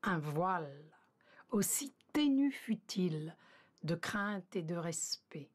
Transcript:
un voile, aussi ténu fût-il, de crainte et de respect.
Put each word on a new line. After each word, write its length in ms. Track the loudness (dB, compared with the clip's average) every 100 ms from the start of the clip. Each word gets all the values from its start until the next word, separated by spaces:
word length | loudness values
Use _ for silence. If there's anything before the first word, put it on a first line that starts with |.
un 160 | 0 0
voile, 640 | 0 0 2 2 -2 -12 -20 -20 _ _ _ -20 -2
aussi 420 | 2 2 0 -4 -12 _
ténu 400 | 2 4 6 4
fût-il, 840 | 0 -2 -2 -2 0 0 0 -6 -12 -20 -20 _ _
de 100 | -2
crainte 640 | -2 -2 -2 0 -2 -4 -4
et 80 |
de 120 | -2 -2
respect. 760 | -2 -4 -4 -6 _ -14 -14